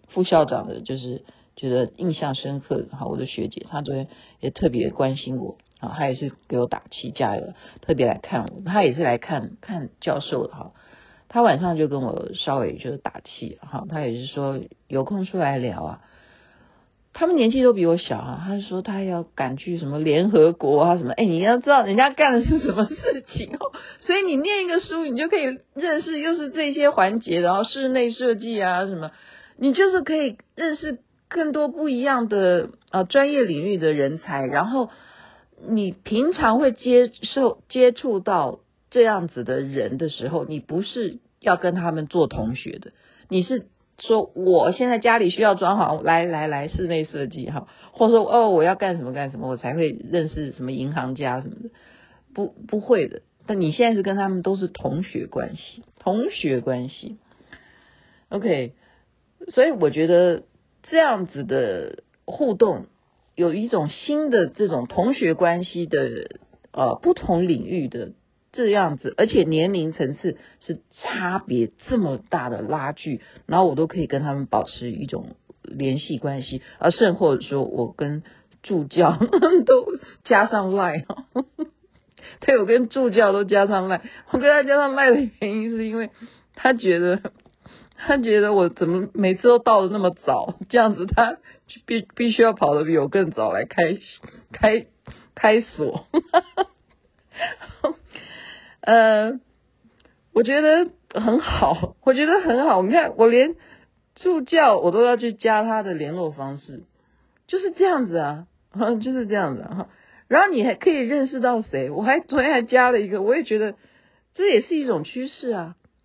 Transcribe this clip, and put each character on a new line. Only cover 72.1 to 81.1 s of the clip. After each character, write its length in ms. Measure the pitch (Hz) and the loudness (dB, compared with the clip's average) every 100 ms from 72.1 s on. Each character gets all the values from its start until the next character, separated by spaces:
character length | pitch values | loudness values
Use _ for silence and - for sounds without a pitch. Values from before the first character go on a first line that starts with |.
| 131 - | -4 -4
大 200 | 170 123 | -6 -4
的 120 | 107 | -6
拉 300 | 110 151 135 | -4 -4 -6
锯， 300 | 151 165 117 - - - | -8 -8 -8 -10 -20 -2
然 120 | 165 | 2
后 80 | 185 | 4
我 80 | 139 | 2
都 120 | 160 | -2
可 120 | 185 | -2
以 80 | 156 | -4
跟 140 | 139 | -2
他 120 | 147 | -2
们 120 | 139 135 | -4 -2
保 180 | 107 - | -2 -2
持 260 | - 123 | -6 -8
一 140 | 95 139 | -8 -8
种 300 | - - - _ _ | -10 -12 -18 _ _
联 340 | - 135 135 135 | -14 -6 -4 -4
系 200 | - 143 | -4 -6
关 260 | 147 139 | -6 -8
系， 180 | 127 131 - - | -8 -12 -14 -2
而 140 | 170 | 0
甚 240 | - 214 170 | 4 2 4
或 240 | 165 127 | 2 2
说 220 | 117 139 | -2 -4
我 300 | 131 - 117 - | -4 -4 -6 -4
跟 260 | 143 151 - - _ _ | -6 -6 -10 -20 _ _
助 240 | - 185 143 | -6 -4 -2
教 320 | - 175 160 | 2 4 4
<laughs> 480 | 233 370 311 359 220 | 2 4 6 6 6
都 320 | 262 - 359 - - | 4 4 -6 -12 -10
加 220 | - 214 214 | 2 4 4
上 280 | 214 190 | 0 -2
line， 320 | 196 180 156 - | 0 0 -2 -8